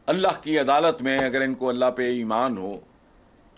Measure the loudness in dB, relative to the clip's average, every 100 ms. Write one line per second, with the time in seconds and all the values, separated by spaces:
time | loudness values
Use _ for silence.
0 | -2 0 0 0 -2 0 4 4 4 0
1 | 0 0 0 0 -2 -2 -2 0 0 0
2 | -2 -2 -2 0 0 -2 -8 -10 -16 _
3 | _ _ _ _ _